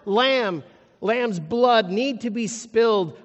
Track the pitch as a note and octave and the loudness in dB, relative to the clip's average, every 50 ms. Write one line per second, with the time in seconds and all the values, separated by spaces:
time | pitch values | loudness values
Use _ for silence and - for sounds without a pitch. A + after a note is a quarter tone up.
0 | - G3+ G3 A3+ B3+ C4+ C4+ B3+ A#3 G3 F3+ D3 B2+ - - _ _ _ _ _ | -6 -2 0 2 2 2 2 0 0 -2 -4 -6 -8 -12 -20 _ _ _ _ _
1 | - G3 A#3 B3 A#3+ A#3 G3 E3+ D3+ D#3 A3 A#3+ B3 B3 A#3+ A3+ G#3+ F3 F#3 G#3+ | -2 -2 0 0 -2 -2 -4 -6 -6 -4 0 2 4 4 4 4 2 0 -2 -2
2 | C4 C#4+ C4 - - A#3+ G#3 A#3 A3+ F#3+ - - - A#3 - A3 A#3 A3+ G#3+ G3+ | -2 -2 -2 -4 -6 -6 -4 -4 -4 -6 -6 -10 -12 -2 0 2 4 4 4 2
3 | F3+ D#3 - - - | 0 -2 -6 -12 -6